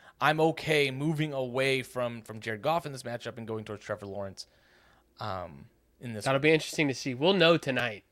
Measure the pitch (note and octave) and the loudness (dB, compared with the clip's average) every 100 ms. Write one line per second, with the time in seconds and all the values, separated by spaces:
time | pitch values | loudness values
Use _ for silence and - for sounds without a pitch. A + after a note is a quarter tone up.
0 | - - C#3 D#3 D#3+ D#3+ - D#3 C#3 C3 | -20 0 2 4 4 2 2 2 2 0
1 | D3+ D#3 D#3 C#3 B2+ A#2+ C3+ C3 B2 B2+ | 0 0 0 -2 -2 2 2 2 -2 -4
2 | B2 A#2 - A2+ A2+ A2 C3 E3 D3+ C3+ | -4 -6 -12 -10 -6 -4 0 0 -2 -8
3 | A#2+ A#2+ A#2 A#2 A2 A2 G#2+ G#2 - G2+ | -8 -8 -8 -10 -6 -6 -8 -10 -8 -8
4 | G2+ G2 G2 F#2 - _ _ _ _ _ | -6 -8 -8 -10 -18 _ _ _ _ _
5 | _ - A2 F#2+ E2+ C#2 A2+ _ _ _ | _ -10 -6 -6 -8 -14 -20 _ _ _
6 | B2 A2 G#2 C3+ D3+ D#3+ - - D3 B2+ | -10 -4 0 2 6 4 2 0 0 -2
7 | C#3 B2 D#3+ G3 E3 E3+ - B2+ A#2+ G#2 | -6 0 2 6 6 6 2 -2 -2 -6
8 | - | -14